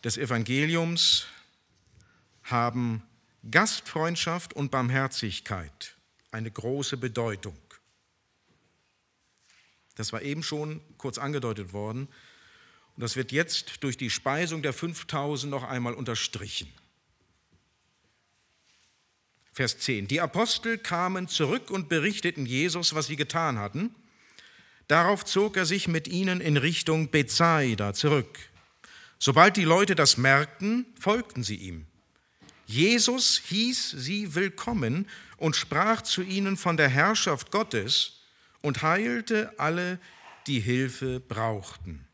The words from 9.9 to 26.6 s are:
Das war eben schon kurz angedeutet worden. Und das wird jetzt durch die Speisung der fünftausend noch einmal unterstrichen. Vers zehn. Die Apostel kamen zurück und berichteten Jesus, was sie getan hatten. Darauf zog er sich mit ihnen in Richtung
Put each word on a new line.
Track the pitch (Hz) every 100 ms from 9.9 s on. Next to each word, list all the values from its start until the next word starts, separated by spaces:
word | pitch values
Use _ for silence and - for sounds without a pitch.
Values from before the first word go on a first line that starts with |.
Das | - 110
war | 113
eben | 139 151
schon | 151 151 151 156 - -
kurz | 135 113
angedeutet | 139 147 120 104 90
worden. | 101 104 117 139 - - - - - - _ _
Und | -
das | 117
wird | 131 127
jetzt | 139 170 - - -
durch | 139 120
die | 123
Speisung | - 135 147 170 160
der | 147
fünftausend | - 170 165 - 151 143 143 143
noch | 139
einmal | 123 127 120
unterstrichen. | 120 127 113 - 110 104 - 78 - _ _ _ _ _ _ _ _ _ _ _ _ _ _ _ _ _ _ _ _ _ _ _ _ _ _ _
Vers | - 123 -
zehn. | - 113 101
Die | 151
Apostel | 170 180 233 - 226 226
kamen | - 170 180 190 180
zurück | - 143 240 -
und | 190 151
berichteten | 165 170 208 170 156
Jesus, | 123 127 170 170 165
was | 156 143
sie |
getan | 147 151 170 160 117
hatten. | 101 139 226 - _ _ _ - - - - _ -
Darauf | 156 170 202
zog | - 190 208 196
er |
sich | 170 196 175
mit | 160 156
ihnen | 175 190 180
in | 156
Richtung | 147